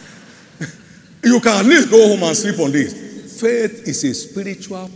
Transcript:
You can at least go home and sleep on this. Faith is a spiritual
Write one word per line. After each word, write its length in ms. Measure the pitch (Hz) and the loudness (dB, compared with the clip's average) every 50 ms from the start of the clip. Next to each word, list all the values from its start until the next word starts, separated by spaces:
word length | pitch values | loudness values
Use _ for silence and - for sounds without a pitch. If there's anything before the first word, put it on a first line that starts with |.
| - - - - - - - - - - - - 156 - - - - - - - - - - - - | -20 -20 -20 -20 -20 -20 -20 -20 -20 -20 -16 -14 -14 -14 -14 -18 -20 -20 -20 -20 -20 -20 -10 -2 0
You 160 | 233 247 233 | 2 2 2
can 200 | - 233 214 196 | 2 2 2 2
at 60 | 196 | 4
least 240 | 247 339 320 247 - | 4 6 4 4 6
go 200 | 208 226 220 208 | 6 6 6 6
home 140 | 208 185 175 | 4 2 0
and 120 | 165 156 | 0 0
sleep 240 | - - 208 190 - | -2 -2 -2 -2 -2
on 120 | 160 139 | -2 0
this. 680 | 139 147 131 - - - - - - - - - - - | 0 0 -2 -2 -6 -12 -16 -16 -18 -18 -18 -18 -8 -4
Faith 480 | 226 226 240 - 220 214 220 - - | -2 -2 0 0 -2 -4 -6 -10 -10
is 160 | 170 135 - - | -8 -6 -4 -4
a 100 | 135 120 | -4 -4
spiritual 760 | - - - - 196 196 196 190 - - - 196 185 185 185 185 | -6 -10 -10 -12 -10 -10 -10 -12 -12 -14 -14 -14 -14 -14 -14 -14